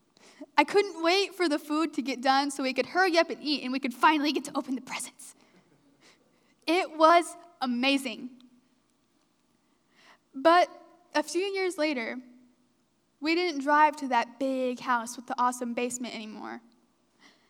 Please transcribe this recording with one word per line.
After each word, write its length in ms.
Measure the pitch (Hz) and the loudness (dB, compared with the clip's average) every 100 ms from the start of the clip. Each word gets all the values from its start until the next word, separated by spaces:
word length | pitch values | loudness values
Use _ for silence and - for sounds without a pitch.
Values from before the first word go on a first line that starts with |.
| _ _ - - 294 - | _ _ -20 -20 0 2
I 60 | |
couldn't 400 | 302 392 403 330 | 4 4 0 0
wait 320 | 330 381 392 - | 2 2 0 -2
for 120 | 349 | 0
the 120 | 294 | 0
food 340 | 302 302 320 | -2 -4 -2
to 80 | 311 | -4
get 200 | 247 254 | -6 -2
done 280 | 262 269 285 | 0 2 0
so 140 | 277 | -4
we 100 | 262 | -2
could 140 | 254 247 | -2 -2
hurry 280 | 349 370 330 | 2 2 2
up 100 | 330 | 0
and 80 | 233 | -2
eat 180 | 285 277 | -4 -4
and 80 | 254 | -4
we 80 | 254 | -4
could 140 | 254 | -4
finally 380 | 240 330 311 294 | 4 4 6 2
get 120 | 277 - | -2 -4
to 60 | 277 | -6
open 180 | 269 | -6
the 80 | 254 | -8
presents. 540 | - - - - - - _ _ _ _ _ _ _ _ _ _ _ _ - | -8 -12 -12 -14 -20 -20 _ _ _ _ _ _ _ _ _ _ _ _ -2
It 320 | 349 330 311 | 0 -2 4
was 380 | 320 339 339 - - _ | 6 6 4 -6 -20 _
amazing. 680 | 262 240 262 277 220 214 247 - _ _ _ _ _ _ _ _ _ _ _ _ _ _ _ _ _ _ _ | -4 0 0 0 -2 -10 -14 -18 _ _ _ _ _ _ _ _ _ _ _ _ _ _ _ _ _ _ _
But 340 | 269 302 349 330 - - _ _ | 0 4 6 4 -2 -20 _ _
a 80 | 294 | -2
few 200 | 302 339 | -2 -2
years 360 | 403 392 370 330 | -2 -2 -4 -2
later, 400 | 302 262 220 247 - - _ _ _ _ _ _ _ _ | -2 -2 -6 -10 -14 -20 _ _ _ _ _ _ _ _
we 160 | 294 330 | -2 0
didn't 260 | 359 277 | 0 -2
drive 340 | 269 294 302 294 | 2 4 4 2
to 100 | 269 | -2
that 300 | 240 240 - | 0 0 -4
big 400 | 269 262 254 247 | -4 -2 -4 -4
house 360 | 269 240 233 - | -2 -2 -4 -12
with 120 | 240 | -8
the 80 | 254 | -2
awesome 360 | 247 247 240 | -2 -2 -6
basement 420 | 240 247 247 233 220 | -4 -6 -6 -10 -10
anymore. 460 | 214 - - 165 - _ _ _ _ _ _ _ _ | -12 -12 -12 -14 -16 _ _ _ _ _ _ _ _